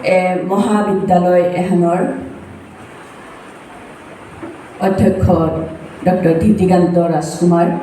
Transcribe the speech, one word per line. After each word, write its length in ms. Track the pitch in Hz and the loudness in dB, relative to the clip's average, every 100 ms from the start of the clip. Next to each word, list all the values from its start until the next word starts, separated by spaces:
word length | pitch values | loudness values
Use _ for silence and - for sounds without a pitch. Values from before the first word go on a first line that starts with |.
| 180 | 2
এ, 40 | 185 180 180 180 | 0 2 -2 -2
মহাবিদ্যালয় 920 | 202 220 208 208 190 190 180 180 180 175 180 | -2 0 0 0 -2 2 2 4 2 2 -2
এখনৰ 380 | 180 175 170 170 - - - - - - - - - - - - - - - - - - - - - - - - - - - - 190 | 0 2 2 0 -2 -6 -12 -16 -18 -20 -20 -20 -20 -20 -20 -20 -20 -20 -20 -20 -20 -20 -20 -20 -20 -20 -20 -16 -16 -16 -20 -4 -2
অধ্যক্ষ 400 | 190 190 185 - 170 160 160 - - - - 175 | 2 0 2 2 2 0 -2 -8 -12 -16 -4 0
ডক্টৰ 280 | 185 170 165 | 2 2 2
ধীতিকান্ত 540 | 214 196 180 180 175 175 170 | 2 2 4 4 2 2 2
ৰাজকুমাৰ 520 | 156 - - 175 170 170 170 | 0 -4 0 2 4 2 -2